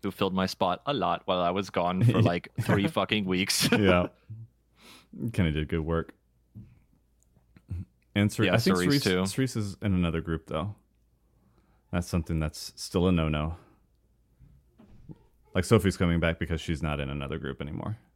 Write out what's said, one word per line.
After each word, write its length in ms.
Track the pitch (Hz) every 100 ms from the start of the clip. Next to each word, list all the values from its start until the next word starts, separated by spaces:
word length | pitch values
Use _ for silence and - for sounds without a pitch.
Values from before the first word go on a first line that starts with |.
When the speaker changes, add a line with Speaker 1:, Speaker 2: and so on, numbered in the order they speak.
Speaker 1:
Who 80 | 101
filled 240 | - 98
my 120 | 92 92
spot 360 | - 95 90 -
a 60 |
lot 280 | 143 90 85 -
while 140 | 92
I 100 | 87
was 200 | 92 98
gone 320 | - 87 92
for, 180 | 117 120
Speaker 2:
<laughs> 0 |
Speaker 1:
like, 260 | 107 87 - -
three 260 | 110 104 98
fucking 360 | - 95 107 95
weeks. 420 | 92 98 - -
<laughs> 60 | -
Speaker 2:
Yeah. 300 | 98 90 90 _ _ 110 113 _ _ _ - - _ - 117
Kenny 200 | 113 85
did 160 | 76 78
good 120 | 82
work. 340 | 78 82 80 - _ _ _ - - - _ _ _ _ _ _ _ - _ 90 92 _ _ -
And 140 | 104
Cer-, 140 | -
Speaker 1:
Yeah, 100 | 98
Speaker 2:
I 40 | 104
think 180 | 151 185
Speaker 1:
Cerise, 260 | - 143
Speaker 2:
Cerise, 0 |
Speaker 1:
too. 240 | 110 92 95
Speaker 2:
Cerise 300 | 98 131 117
is 200 | 101 95
in 120 | 107
another 260 | 92 85 82
group, 260 | 82 80 -
though. 280 | 76 92 107 _ _ _ _ _ _ _ _ _ _ _
That's 160 | 90 87
something 300 | 90 82 82
that's 320 | 78 - - -
still 320 | - 92 87
a 40 |
no-no. 440 | 90 78 78 78 82 - _ _ _ _ _ _ _ - - _ _ - - - - _ _ _
Like, 100 | -
Sophie's 320 | 87 113 92 -
coming 240 | 90 85
back 180 | 82 82
because 220 | 82 85
she's 220 | - 80
not 180 | 78 73
in 80 | 69
another 280 | 71 69 -
group 220 | 69 69
anymore. 360 | 71 - - 110 _